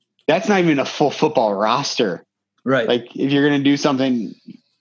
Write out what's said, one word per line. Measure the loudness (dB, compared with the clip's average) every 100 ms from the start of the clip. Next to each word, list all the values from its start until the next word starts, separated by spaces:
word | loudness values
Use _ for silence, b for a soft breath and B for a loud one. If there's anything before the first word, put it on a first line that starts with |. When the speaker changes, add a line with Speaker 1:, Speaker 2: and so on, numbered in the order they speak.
| _ _ -2
Speaker 1:
That's | -2 2
not | 2
even | 2 2
a |
full | 0 0 -2
football | 0 0 2 0
roster. | 0 0 0 -2 -2 -2 -4 -12 _ _ _
Speaker 2:
Right. | -2 -2 0
Speaker 1:
Like, | -2 -4 -4
if | 0
you're | 2 2
gonna | 2
do | 2 2
something, | 0 0 0 -2 -4 -12 -20 -20 _ _